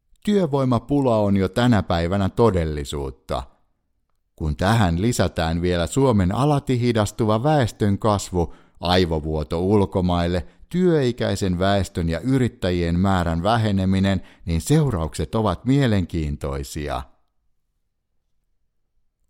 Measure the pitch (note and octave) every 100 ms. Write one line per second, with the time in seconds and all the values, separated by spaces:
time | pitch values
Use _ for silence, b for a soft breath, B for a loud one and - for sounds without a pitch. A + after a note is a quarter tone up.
0 | _ _ - G3+ E3 C#3 B2+ A2+ - C#3+
1 | C3 A2 G2+ G2 F#2 A#2+ A#2+ G#2 - E2+
2 | E2+ G2+ F#2+ - A#2 F#2 D#2+ D2+ C#2+ D2
3 | C2+ - - C2+ - _ _ _ _ _
4 | _ _ _ - D#2 C#2+ F#2 A2+ F2+ E2
5 | A2+ A#2+ F#2 - D#2+ E2+ F2 F2 E2 C3+
6 | C3+ G#2 F2+ G#2 D3 C#3+ - B2 B2 A2
7 | G2+ - A2 A2 C#3+ D3+ A2 - G#2 G2+
8 | A2 G2+ - F2+ E2 b b b F2 F#2
9 | E2+ D#2+ D#2 D#2 D2+ E2 F#2 G#2 F#2+ G2
10 | F2+ F2 E2+ F2+ - b - F3 F3+ D#3
11 | B2 A#2+ G#2+ G2+ F#2+ F2 G2 G2+ F#2 F#2
12 | E2 D#2+ B2 C3+ A#2 - F#2 F2+ E2+ E2+
13 | G2 F#2 E2+ E2 G2 A#2 G#2+ G2 F#2 F#2+
14 | G2 F#2+ - B - E2 - D3+ C#3 F2
15 | D#2 - E2 A2+ G#2+ E2+ A#2+ C#3 B2+ G2+
16 | E2+ E2+ D2 C#2+ D2 C#2 C#2 D#2 C#2+ C2
17 | - _ _ _ _ _ _ _ _ _
18 | _ _ _ _ _ _ _ _ _ _
19 | _ _